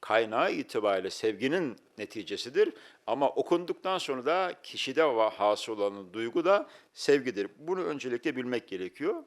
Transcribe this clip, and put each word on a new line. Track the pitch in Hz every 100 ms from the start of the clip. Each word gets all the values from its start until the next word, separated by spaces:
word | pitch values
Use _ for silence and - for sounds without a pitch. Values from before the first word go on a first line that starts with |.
kaynağı | - 107 113 113 180
itibariyle | 185 131 117 104 98 95
sevginin | - 110 101 127 180 151 104 _ -
neticesidir. | 104 113 90 98 123 151 220 - - - -
Ama | 123 139
okunduktan | - 131 175 175 180 190 185
sonra | - 131 123
da | 175 180 -
kişide | - 110 - 131
va-, | 156 113 110
hasıl | 107 104 104 - 107
olan | 101 101 92
duygu | 101 117 147 165
da | 202 294 - _
sevgidir. | - - 143 127 101 98 -
Bunu | 156 185
öncelikle | 170 147 127 120 165 127
bilmek | 123 123 -
gerekiyor. | 92 92 - 160 330